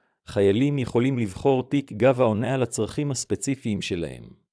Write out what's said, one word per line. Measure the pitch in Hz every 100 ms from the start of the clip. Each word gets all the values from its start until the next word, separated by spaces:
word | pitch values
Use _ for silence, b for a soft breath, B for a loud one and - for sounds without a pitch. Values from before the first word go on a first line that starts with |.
| _ _ -
חיילים | 101 101 104 143 143
יכולים | 117 120 131 131
לבחור | 107 90 139 131
תיק | 123 139 135
גב | 104 123 123
העונה | 123 107 117
על | 131
הצרכים | 117 - 104 - 147
הספציפיים | 123 - 101 - 131 117 101
שלהם. | - 90 78 62 57 - _